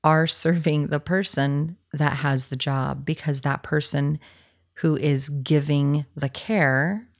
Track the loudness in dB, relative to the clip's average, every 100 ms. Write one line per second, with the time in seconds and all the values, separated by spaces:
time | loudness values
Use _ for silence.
0 | 4 4 2 2 2 2 2 0 0 -2
1 | -2 -2 0 0 0 0 -2 -6 _ -2
2 | 0 0 0 0 -2 -4 -2 -2 -2 -4
3 | -4 -4 -2 -2 -2 -4 -2 -2 0 0
4 | -2 -4 -8 -20 _ _ _ -4 -2 0
5 | 2 2 0 -2 2 2 4 2 2 0
6 | -2 -6 -6 -6 -2 2 4 2 0 -2
7 | -8